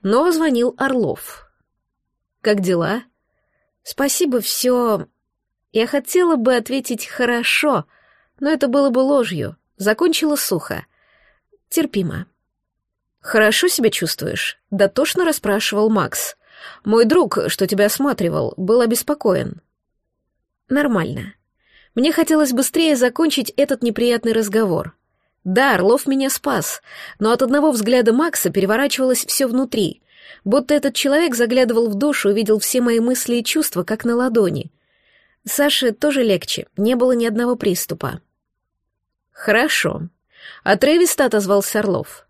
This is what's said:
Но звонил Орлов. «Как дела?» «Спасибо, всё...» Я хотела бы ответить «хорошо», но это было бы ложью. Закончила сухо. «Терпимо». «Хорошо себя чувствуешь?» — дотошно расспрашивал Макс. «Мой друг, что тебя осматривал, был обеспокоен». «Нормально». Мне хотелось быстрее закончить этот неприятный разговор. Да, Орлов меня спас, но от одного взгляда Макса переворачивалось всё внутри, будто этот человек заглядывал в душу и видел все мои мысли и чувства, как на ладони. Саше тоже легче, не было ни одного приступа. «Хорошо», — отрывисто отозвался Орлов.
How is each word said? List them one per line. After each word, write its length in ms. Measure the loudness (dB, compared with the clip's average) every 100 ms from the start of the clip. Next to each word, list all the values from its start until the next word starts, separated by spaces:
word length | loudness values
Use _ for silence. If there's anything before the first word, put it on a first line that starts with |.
Но 280 | 2 2 2
звонил 440 | 2 2 2 0 -2
Орлов. 720 | -2 0 -2 -4 -10 -20 -20 _ _ _ _ _ _ _ _ _
«Как 200 | -2 0
дела?» 420 | 0 -2 -2 -4 -8 _ _ _ _ _ _ _
«Спасибо, 580 | -18 -4 -2 0 0 0
всё...» 680 | -2 -2 0 2 2 -2 -4 _ _ _ _ _ _
Я 140 | -2 0
хотела 500 | -2 0 2 2 2
бы 180 | 2
ответить 520 | 0 0 -6 -4 -8 -8
«хорошо», 800 | -4 -2 0 0 0 0 0 -4 _ _ _ _ _
но 120 | -2
это 180 | 0 2
было 220 | 2 2
бы 100 | 2
ложью. 560 | 2 2 0 -4 -8 -10 _ _
Закончила 600 | -2 2 0 0 0 -2
сухо. 500 | -2 -4 -4 -10 -12 _ _ _ _ _ _ _ _
«Терпимо». 580 | -4 -2 -2 -4 -6 -12 _ _ _ _ _ _ _ _ _
«Хорошо 480 | -2 2 2 2 0
себя 220 | 2 0
чувствуешь?» — 680 | 0 -6 -6 -6 -6 -8 -10 _
дотошно 540 | 0 0 2 -2 0
расспрашивал 680 | 0 -2 -2 -2 -2 0 2
Макс. 460 | 2 0 -4 -10 -12 _ -20 -20 -12
«Мой 200 | 0 2 4
друг, 320 | 4 2 -2 -4
что 180 | -2 -2
тебя 200 | 2 0
осматривал, 680 | 2 -2 0 -2 -2 -4 -4
был 240 | 0 2
обеспокоен». 800 | 2 0 -2 -2 0 0 -2 -10 _ _ _ _ _ _ _ _ _ _ _
«Нормально». 680 | 0 0 0 -2 -6 -12 -16 _ _ _ _ _
Мне 180 | 0 0
хотелось 400 | 2 2 2 2
быстрее 440 | 0 0 2 2 2
закончить 560 | 0 2 0 0 -4 -2
этот 260 | 0 0
неприятный 500 | -2 0 0 0 0
разговор. 640 | -2 0 0 0 -2 -4 _ _ _ _ _
Да, 300 | -2 2 2
Орлов 320 | 2 4 2 2
меня 220 | -2 -2
спас, 520 | -4 -4 -4 -4 -10 _ -20 -20 -4
но 140 | 0
от 100 | 2
одного 280 | 2 2 2
взгляда 420 | 0 2 2 4
Макса 380 | 2 0 -2 -2
переворачивалось 760 | 0 0 0 0 0 0 0 -2
всё 200 | -2 0
внутри, 560 | 0 -2 -2 -2 -4 _ _ -20 -10
будто 300 | 0 0 2
этот 200 | 0 0
человек 400 | -2 0 2 0
заглядывал 540 | 0 0 2 2 2 0
в 60 |
душу 360 | 0 -2 0 0
и 40 |
видел 240 | 0 2 0
все 220 | 2 0
мои 180 | 2 2
мысли 380 | 0 -2 -2 -2
и 80 |
чувства, 400 | 0 -2 -2 -4
как 200 | -4 -4
на 120 | -2 0
ладони. 560 | 0 2 2 -2 -8 _ _ _ _ _ _ _
Саше 480 | -8 0 0 2 -2
тоже 300 | 0 0 2
легче, 440 | 2 0 -2 -8 -8 -2
не 200 | 0 2
было 160 | 2
ни 140 | 2 0
одного 300 | -2 -2 0
приступа. 640 | -2 -2 -6 -6 -8 -10 _ _ _ _ _ _ _ _ _ _ _
«Хорошо», — 800 | -8 0 2 2 0 -2 -4 -12 _ _ _ -20 -8
отрывисто 600 | 0 2 4 4 4 2 2
отозвался 540 | 2 2 0 2 -2
Орлов. 460 | 0 -2 -6 -14